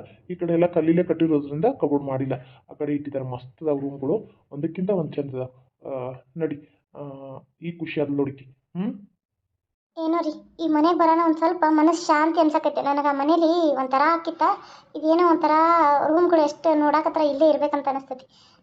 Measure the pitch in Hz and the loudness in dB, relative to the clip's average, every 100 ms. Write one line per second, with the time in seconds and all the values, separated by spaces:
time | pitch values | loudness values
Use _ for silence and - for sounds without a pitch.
0 | - - - 180 170 170 175 170 156 170 | -4 -16 -14 -6 -2 2 2 2 2 2
1 | 180 160 165 151 143 147 214 277 151 143 | 0 0 2 0 -2 -2 -2 0 -2 -2
2 | 139 131 131 131 - - _ 135 147 147 | -2 -4 -4 -6 -10 -20 _ -10 -6 -4
3 | 147 139 131 123 127 _ 160 143 139 139 | -6 -8 -8 -10 -14 _ -4 -4 -4 -6
4 | 135 208 - _ _ 143 160 175 185 196 | -4 -4 -6 _ _ -8 -8 -4 -2 -2
5 | 156 - 139 127 127 - _ _ - 135 | -4 -6 -8 -8 -10 -14 _ _ -12 -10
6 | 127 131 _ 165 160 147 - _ _ 143 | -10 -12 _ -8 -6 -6 -14 _ _ -18
7 | 143 135 135 131 - _ 165 170 156 - | -16 -16 -18 -18 -20 _ -14 -10 -8 -4
8 | 143 143 139 139 - _ _ 175 208 - | -4 -2 -4 -6 -18 _ _ -8 -8 -8
9 | - _ _ _ _ _ _ _ _ - | -16 _ _ _ _ _ _ _ _ -6
10 | 320 339 330 302 - - 320 302 311 339 | -4 -2 -4 -8 -14 -8 -2 2 2 4
11 | 330 330 339 320 330 359 311 311 311 330 | 4 4 2 2 0 0 2 4 2 2
12 | - 302 320 330 320 311 302 294 277 285 | 0 2 2 2 2 2 -2 -2 -2 0
13 | 285 277 285 339 320 349 330 269 262 269 | 0 0 2 4 4 2 2 0 0 2
14 | 302 339 330 330 320 403 - - _ 302 | 2 2 -2 -2 0 0 -6 -20 _ -4
15 | 302 330 349 320 311 311 320 339 302 285 | 2 4 4 4 2 4 4 4 4 2
16 | 277 311 349 330 294 302 330 302 294 294 | 2 2 4 4 2 0 0 2 2 2
17 | 320 320 302 277 311 285 294 294 277 269 | 0 0 0 4 4 4 0 -2 -2 -4
18 | 269 254 - _ _ _ | -8 -14 -16 _ _ _